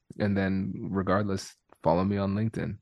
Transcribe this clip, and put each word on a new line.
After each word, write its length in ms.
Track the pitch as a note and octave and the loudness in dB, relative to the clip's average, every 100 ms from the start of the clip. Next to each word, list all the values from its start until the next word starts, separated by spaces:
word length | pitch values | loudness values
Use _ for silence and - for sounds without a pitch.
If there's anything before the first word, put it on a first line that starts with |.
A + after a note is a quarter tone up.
| - - | -14 -4
And 180 | G#2 G2 | 0 2
then 380 | F#2+ F#2+ G2 A#2 | 2 0 -2 -6
regardless, 760 | A2+ F#2+ F#2 F#2 G2+ F#2+ - - _ - | -4 -2 2 2 2 -2 -6 -18 _ -4
follow 220 | E2 F2 | 2 4
me 140 | G2 G2+ | 4 0
on 160 | G2 | 0
LinkedIn. 420 | G2+ A2 F2 E2+ G2+ | 0 -2 -2 -6 -6